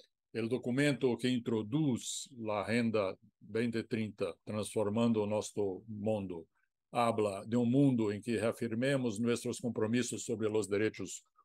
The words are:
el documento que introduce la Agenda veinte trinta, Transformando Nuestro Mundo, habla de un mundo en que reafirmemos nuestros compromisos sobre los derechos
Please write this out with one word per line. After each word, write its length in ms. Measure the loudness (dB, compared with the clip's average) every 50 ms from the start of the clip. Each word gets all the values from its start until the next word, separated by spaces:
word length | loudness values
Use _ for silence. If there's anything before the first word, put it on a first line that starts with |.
| -20 _ _ _ _ _
el 160 | -6 -4 -2 -2
documento 680 | -2 -2 -2 0 2 4 4 4 2 2 2 2 2
que 120 | 2 2 0
introduce 1000 | 0 0 0 0 0 0 0 0 0 0 2 2 0 0 -2 -6 -10 -10 -10 -12 -12
la 260 | -8 -4 -2 -2 -2
Agenda 540 | 0 0 2 2 2 2 2 2 0 0 -4 -8 -14 -20 _ _
veinte 420 | -12 -6 -2 -2 0 0 -2 -4 -4
trinta, 480 | -2 -2 -2 -2 -4 -4 -4 -4 -4 -4 -8 _
Transformando 840 | -6 -4 -4 -4 -2 -2 0 0 2 2 2 4 4 4 2 2
Nuestro 560 | 0 0 -2 -2 -2 -2 -2 -2 -2 -2 -6 -8 -12
Mundo, 580 | -8 -4 -2 0 0 0 -2 -6 -8 -10 -12 -14 _ _ _ _ _ _ _ _
habla 520 | -2 0 2 2 2 2 2 0 -2 -4 -4
de 120 | -2 0
un 140 | 2 2 4
mundo 420 | 4 6 6 6 4 4 2 0
en 100 | -2 -4
que 160 | -2 -2 -2 0
reafirmemos 800 | 0 0 0 -2 -4 -4 -2 0 0 0 0 0 0 -2 -2 0
nuestros 420 | 0 0 0 0 -2 -4 -4 -4
compromisos 640 | -4 -4 -2 0 0 2 2 0 0 0 -4 -6 -4
sobre 240 | -4 -2 0 0 2
los 200 | 2 2 2 2
derechos 560 | 2 2 2 0 0 -4 -8 -8 -10 -12 -16 _ _ _ _